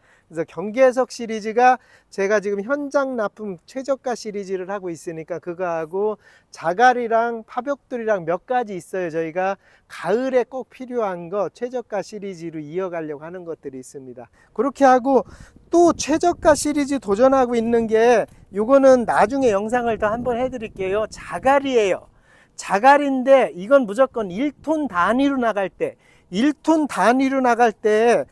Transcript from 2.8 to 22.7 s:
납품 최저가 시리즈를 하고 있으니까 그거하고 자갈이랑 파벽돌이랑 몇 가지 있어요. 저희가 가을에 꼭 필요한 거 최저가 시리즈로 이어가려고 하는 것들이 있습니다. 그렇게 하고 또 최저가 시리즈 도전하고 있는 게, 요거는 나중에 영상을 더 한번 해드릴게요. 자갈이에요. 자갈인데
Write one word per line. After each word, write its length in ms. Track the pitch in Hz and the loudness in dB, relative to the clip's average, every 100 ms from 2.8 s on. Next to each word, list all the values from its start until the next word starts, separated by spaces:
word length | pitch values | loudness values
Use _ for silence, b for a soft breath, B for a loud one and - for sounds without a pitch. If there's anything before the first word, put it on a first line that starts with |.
| 285 285 269 | -2 -2 -2
납품 440 | 247 202 - 214 175 _ | -4 -6 -6 -12 -12 _
최저가 480 | 269 269 269 262 | -10 -6 -6 -6
시리즈를 560 | 226 220 202 190 190 180 | -8 -8 -10 -6 -8 -6
하고 200 | 202 185 | -8 -8
있으니까 480 | 165 - 160 156 170 | -10 -10 -12 -10 -10
그거하고 800 | 180 170 185 165 160 185 208 208 b b b | -10 -6 -4 -4 -6 -4 -4 -4 b b b
자갈이랑 920 | - 160 185 254 247 233 226 233 233 214 | -8 -4 4 4 4 0 0 0 -4 -10
파벽돌이랑 800 | - 254 285 - 247 220 202 | -8 -6 -8 -8 -8 -4 -4
몇 220 | 160 175 - | -2 -6 -4
가지 280 | 254 220 | -4 -4
있어요. 360 | 185 - 190 175 | -10 -10 -8 -6
저희가 460 | 160 165 165 190 196 b b b | -6 -6 -4 -4 -6 b b b
가을에 580 | - 165 220 262 254 | -10 -4 -2 0 -2
꼭 260 | 226 262 226 | -2 -8 -14
필요한 580 | - 254 247 208 175 170 | -16 -10 -6 -4 -6 -8
거 200 | 202 165 | -6 -6
최저가 520 | - 247 247 - 202 | -6 -10 -10 -8 -8
시리즈로 560 | 185 214 196 175 165 156 | -8 -10 -12 -12 -12 -12
이어가려고 640 | 147 170 190 165 156 143 | -10 -8 -6 -8 -10 -12
하는 220 | 160 185 | -14 -16
것들이 340 | 165 156 143 131 | -14 -14 -14 -14
있습니다. 500 | 127 143 131 120 120 b b | -16 -18 -18 -18 -20 b b
그렇게 320 | - 269 - | -4 -2 2
하고 400 | 269 254 247 262 - B B B _ | 4 4 4 0 0 B B B _
또 220 | 339 339 | 4 4
최저가 640 | - - 311 349 - 339 | 4 -2 0 0 2 2
시리즈 440 | 285 294 294 277 277 | 2 0 -2 -2 -4
도전하고 560 | 202 202 269 269 247 | -2 2 4 4 2
있는 320 | 240 226 233 226 | 0 0 0 2
게, 400 | 220 233 226 160 b b | 2 4 4 0 b b
요거는 500 | 196 220 269 269 254 | -4 4 6 8 6
나중에 460 | 214 143 208 277 254 | 4 2 2 2 2
영상을 480 | 196 214 247 233 214 | 2 0 -2 -2 0
더 80 | 214 | -2
한번 320 | 233 247 233 | -2 -4 -2
해드릴게요. 680 | 254 254 214 - 190 202 214 | -4 -6 -10 -8 -4 -2 -4
자갈이에요. 960 | - - 175 220 277 277 247 202 156 - b b b b | -8 -12 -2 2 2 2 2 2 -2 -6 b b b b
자갈인데 1000 | - - | -16 -4